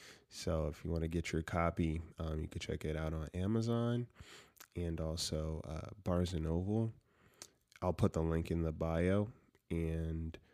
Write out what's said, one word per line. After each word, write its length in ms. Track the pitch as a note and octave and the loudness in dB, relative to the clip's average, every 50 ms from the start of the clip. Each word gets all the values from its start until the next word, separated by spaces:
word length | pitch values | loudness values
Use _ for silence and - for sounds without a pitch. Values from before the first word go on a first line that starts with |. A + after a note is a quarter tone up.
| - - - - _ - | -20 -20 -20 -20 _ -16
So 380 | - - - - E2 D#2+ D2+ D2+ | -12 -6 -2 0 0 0 0 -2
if 140 | D2+ - - | -4 -4 -4
you 80 | E2 | -2
wanna 160 | E2+ E2 E2 | 0 0 0
get 240 | E2 E2+ E2+ E2 - | 0 0 0 0 0
your 100 | - E2 | 0 -2
copy, 600 | D#2+ - - E2+ E2+ E2+ E2 - F2 D#2+ D#2 E2 E2 - - - | 0 0 2 2 2 2 2 2 2 2 0 -2 -4 -8 -8 -6
um, 220 | E2 D#2+ D#2 D#2 | -4 -2 -2 -2
you 60 | D2+ | -4
can 120 | - - - | -4 -6 -8
check 260 | - - - D#2 - | -4 -4 -4 -4 -2
it 100 | D#2 D#2 | -4 -2
out 180 | D#2 D#2+ D#2+ D#2+ | -2 -2 -2 -2
on 160 | D#2+ D#2 - - | -4 -6 -4 -4
Amazon 760 | F2+ F#2 G2+ A2 A2+ A2+ A#2 A#2 A#2 A#2 A#2+ A#2+ A#2+ A#2+ - - - - - - - - - _ - - _ - | -2 0 0 2 2 2 0 0 0 2 2 0 0 -2 -4 -10 -20 -20 -20 -20 -20 -20 -20 _ -20 -18 _ -6
and 240 | F2 F2 E2 E2 D#2+ | -4 -2 -2 -2 -2
also, 640 | D#2+ D#2+ D#2 D#2+ - - D#2 D#2 D#2 D#2 D#2+ D#2 - | -2 -2 -2 -2 -2 -2 -2 -2 -2 -2 -4 -4 -6
uh, 220 | - D#2 D#2 - - - - - | -6 -8 -8 -8 -10 -10 -6 0
Barnes 300 | F#2 F2 F2 F2+ F2 F2+ | 2 4 4 4 2 2
and 100 | D#2 D#2 | 0 0
Noble. 500 | D#2+ E2 E2+ F#2 G2 G#2 A2+ A2+ A2+ A2+ - _ _ _ _ - - _ - - - _ _ _ _ - - | 2 2 2 2 2 2 2 2 0 -4 -8 _ _ _ _ -20 -20 _ -20 -20 -20 _ _ _ _ -8 -2
I'll 120 | - F2+ E2+ | 0 2 4
put 200 | - - F#2+ - | 4 4 4 4
the 80 | E2+ | 4
link 300 | E2 E2 E2 E2 E2 - | 2 4 2 2 2 0
in 100 | E2 E2+ | 0 2
the 100 | E2 D#2+ | 2 0
bio. 560 | D#2+ E2+ E2 E2 E2 E2 F2 F#2 F#2+ G#2 G#2 A2+ - - _ _ _ _ _ - | 0 0 0 2 2 4 4 4 4 4 2 0 -4 -14 _ _ _ _ _ -4
And 680 | E2+ E2 E2 D#2+ D#2+ D#2+ D#2+ D#2+ D#2+ D#2+ E2 E2 - - _ _ | -2 0 0 0 0 0 -2 -2 -2 -2 -4 -4 -6 -10 _ _